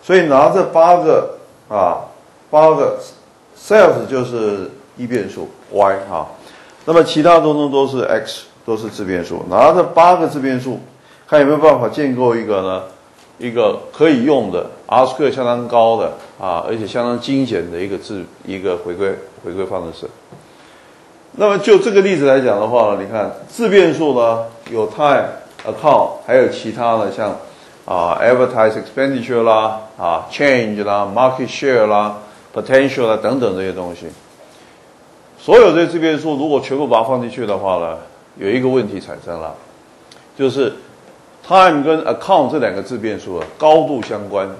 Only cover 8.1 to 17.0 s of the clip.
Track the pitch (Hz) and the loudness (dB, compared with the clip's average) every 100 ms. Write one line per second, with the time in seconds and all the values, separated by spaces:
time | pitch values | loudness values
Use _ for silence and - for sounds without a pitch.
8.1 | 107 107 - - _ - 110 110 104 95 | -2 -4 -14 -18 _ -6 -6 -6 -10 -6
9.1 | 90 82 85 85 92 143 175 165 - 170 | -4 -4 -8 -2 4 6 4 2 4 4
10.1 | 180 160 147 131 127 127 113 - _ _ | 4 0 -2 -4 -4 -6 -10 -14 _ _
11.1 | _ _ 151 139 147 156 135 113 151 143 | _ _ 2 4 4 4 4 0 -2 -2
12.1 | 123 123 117 107 98 92 92 92 - _ | 0 0 0 -2 -2 -2 -6 -10 -20 _
13.1 | _ _ _ 123 113 - 104 - - 156 | _ _ _ -6 0 0 0 -12 0 2
14.1 | 135 131 139 104 87 - - - 117 131 | 4 2 0 0 -6 -8 -14 -2 2 2
15.1 | - 139 131 120 120 120 120 113 113 82 | 0 -2 -2 -2 -2 0 2 4 2 -2
16.1 | - - - 95 85 - 110 104 123 | -8 -20 -10 -6 -6 -4 -6 -6 -4